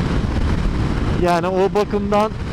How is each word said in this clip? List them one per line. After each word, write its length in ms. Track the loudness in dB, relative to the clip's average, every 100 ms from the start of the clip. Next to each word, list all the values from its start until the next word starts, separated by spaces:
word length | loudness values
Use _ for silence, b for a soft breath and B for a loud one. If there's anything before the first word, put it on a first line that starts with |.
| 0 0 0 0 0 0 0 0 0 0 0 0
Yani 260 | 2 2 0
o 260 | 2 2
bakımdan 560 | 0 0 -2 0 0 0 -4 -6